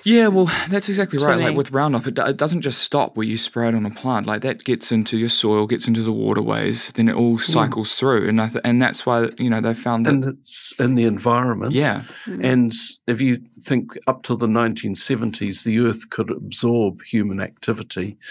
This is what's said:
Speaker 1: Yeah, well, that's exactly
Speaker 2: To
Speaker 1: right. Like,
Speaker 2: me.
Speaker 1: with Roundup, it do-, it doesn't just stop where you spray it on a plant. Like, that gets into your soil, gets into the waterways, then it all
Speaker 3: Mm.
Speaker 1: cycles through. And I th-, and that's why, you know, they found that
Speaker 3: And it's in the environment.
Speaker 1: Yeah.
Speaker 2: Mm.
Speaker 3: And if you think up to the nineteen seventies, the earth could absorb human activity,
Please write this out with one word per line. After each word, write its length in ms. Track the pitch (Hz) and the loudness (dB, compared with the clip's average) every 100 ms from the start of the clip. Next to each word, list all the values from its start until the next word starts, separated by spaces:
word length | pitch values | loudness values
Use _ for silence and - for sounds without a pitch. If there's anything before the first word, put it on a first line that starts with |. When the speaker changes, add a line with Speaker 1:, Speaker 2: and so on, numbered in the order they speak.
Speaker 1:
Yeah, 240 | 202 233 220 | 4 6 6
well, 180 | 190 175 160 165 | 6 4 0 -2
that's 200 | 196 202 | -2 -2
exactly 280 | 196 196 139 | -2 0 0
Speaker 2:
To 80 | 147 | 2
Speaker 1:
right. 140 | 120 | 2
Like, 100 | 165 | 2
Speaker 2:
me. 40 | 151 | 0
Speaker 1:
with 140 | 135 | 0
Roundup, 340 | 135 151 123 139 | 0 2 0 -2
it 80 | |
do-, 80 | 131 | -2
it 160 | 131 - | -2 0
doesn't 240 | 151 170 | 0 0
just 220 | 135 120 | -2 -4
stop 340 | - 143 120 113 | 0 0 0 -2
where 80 | 110 | -4
you 100 | 113 | -4
spray 280 | - 120 117 | -4 -2 0
it 40 | |
on 100 | 113 104 | 0 -2
a 20 | |
plant. 380 | 113 131 117 101 | -4 -2 -2 -2
Like, 160 | 107 | -2
that 200 | 131 120 | -2 -4
gets 280 | - 120 - | -2 -4 0
into 260 | 113 107 113 | 0 0 0
your 120 | 117 | 0
soil, 360 | - 110 107 107 | 0 2 2 2
gets 220 | 117 - | 0 0
into 160 | 113 | 0
the 80 | 113 | 0
waterways, 800 | 110 107 107 110 110 104 117 - | 0 0 0 0 0 -2 -2 -4
then 180 | - 113 | 0 2
it 60 | - | 4
all 220 | 120 113 | 2 2
Speaker 3:
Mm. 40 | |
Speaker 1:
cycles 540 | - 123 113 113 107 - | 2 2 0 -2 -4 0
through. 340 | 131 117 101 | 2 2 4
And 100 | 110 | 2
I 100 | 110 | 2
th-, 120 | 117 | -2
and 160 | 120 120 | 2 4
that's 240 | 127 - | 2 0
why, 260 | - 120 117 - | 0 2 0 -2
you 100 | 127 | 0
know, 100 | 110 | 0
they 140 | 113 | 0
found 320 | 113 120 117 117 | -2 -2 0 2
that 80 | |
Speaker 3:
And 100 | 139 | 2
it's 480 | 131 - - - - - | 0 -6 -8 -8 -6 -2
in 160 | 123 | 2
the 120 | 127 117 | 4 2
environment. 680 | 101 117 120 127 104 104 | 2 0 2 0 -2 -2
Speaker 1:
Yeah. 300 | 131 143 104 117 - - | 0 0 -2 -8 -14 -10
Speaker 2:
Mm. 180 | 185 131 | -2 2
Speaker 3:
And 280 | 127 120 117 - - - | 4 2 0 -10 -8 -4
if 120 | 117 | 0
you 160 | 131 120 - - | 0 -2 -6 -12
think 340 | - 127 - - - | -2 -2 -2 -6 -4
up 160 | - | -4
to 120 | - 113 | -4 -2
the 120 | 117 | 2
nineteen 460 | 113 113 107 107 | 2 0 -2 -6
seventies, 720 | 92 - 123 113 104 101 92 | -4 -2 -2 -2 -4 -6 -4
the 160 | 117 110 | -2 2
earth 320 | 120 107 - | 2 0 -6
could 180 | - 104 | -6 -6
absorb 720 | - 104 - 120 120 104 92 | -6 -8 -2 0 2 0 -2
human 380 | - 113 104 95 | -4 -2 -2 -4
activity, 800 | 95 - - 107 - - 98 104 - | -8 -6 -6 -4 -6 -8 -8 -10 -16